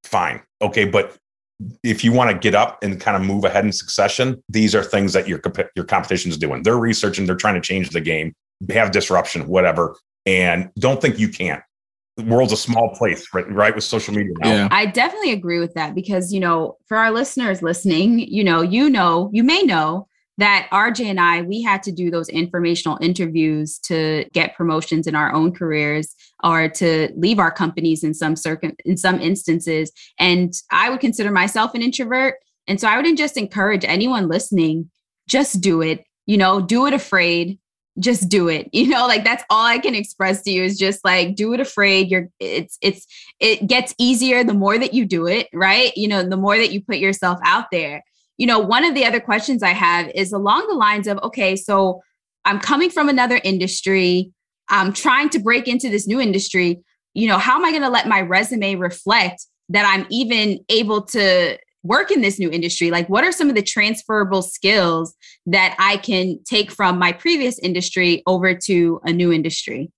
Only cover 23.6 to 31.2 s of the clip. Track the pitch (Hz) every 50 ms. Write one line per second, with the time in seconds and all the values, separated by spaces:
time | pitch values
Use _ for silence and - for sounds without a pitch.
23.6 | 151 156 - - - - 170 160 156 156 156 151 - - - 170 165 - - -
24.6 | 170 165 160 156 147 - 160 156 160 160 156 151 151 - - 156 160 165 175 -
25.6 | 175 160 151 151 147 147 151 151 156 - - _ _ _ _ - - 170 165 165
26.6 | 160 160 - - 185 170 160 156 156 - - 156 170 202 233 202 180 165 - -
27.6 | 185 165 170 175 160 160 160 156 - 156 156 - 165 156 160 156 - 160 160 156
28.6 | - 156 - - - - 185 175 - 185 180 175 - 165 196 196 - - 160 165
29.6 | - 165 160 156 160 156 _ _ - _ _ - 175 180 180 180 180 175 175 -
30.6 | - _ - 175 208 240 262 254 - 233 220 -